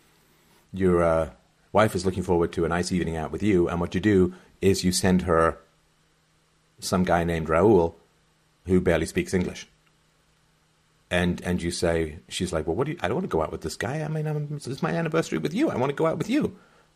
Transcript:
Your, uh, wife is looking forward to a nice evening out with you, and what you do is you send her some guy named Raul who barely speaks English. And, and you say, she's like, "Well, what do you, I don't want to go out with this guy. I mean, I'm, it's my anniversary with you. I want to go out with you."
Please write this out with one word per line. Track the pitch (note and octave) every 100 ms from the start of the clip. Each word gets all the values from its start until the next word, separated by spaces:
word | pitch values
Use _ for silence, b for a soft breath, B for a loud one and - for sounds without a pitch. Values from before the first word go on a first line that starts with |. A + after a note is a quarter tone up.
| b b b b b b b
Your, | F#2 F#2 F2
uh, | E2+ D#2+ D#2+ - _ _ _
wife | F#2+ A2 F#2+
is | F#2
looking | F#2
forward | F#2 F2 E2+
to | - E2
a |
nice | E2+ F2+
evening | F#2 D#2+ E2
out | D2+
with | D#2
you, | G2 F#2 E2+
and | E2+
what | F2 F#2+
you |
do | G2+ G2 F2+ B B -
is | F#2+ F#2+
you | F#2
send | F2+ F#2+ F#2
her | F2+ E2 E2 D#2+ _ _ _ _ _ _ _ _ _ _ _ -
some | - F#2+
guy | F2+ E2+
named | E2+ E2+ D#2
Raul | D#2+ G2+ G2 E2 - _ _ _ _ _ _ F2+
who | F#2
barely | F2+ E2 D#2+
speaks | - E2+
English. | F#2 D2+ - - _ _ _ _ _ _ _ _ _ _ _ _ _ -
And, | F2+ F2+ F2
and | F#2 F2+
you | E2+
say, | E2+ F2 E2+ D#2+ D2+ -
she's | - F2+
like, | E2 D#2
"Well, | E2
what | C#3+
do |
you, | D3
I | F2+
don't | C3
want |
to | F#3 E2
go |
out | D#2
with | D#2+
this | D#2+ -
guy. | G2+ D3+
I | D3+
mean, | D#3 D3+
I'm, | D3+ D3 D3
it's | - C#3+
my | D#3
anniversary | E3 E3 D#3+ D#3+ -
with | D3+
you. | F3+ D#4+
I | -
want | C3
to | C#3+
go | D#3+
out | D#3+
with | D#3
you." | C#4 G3+ b b b b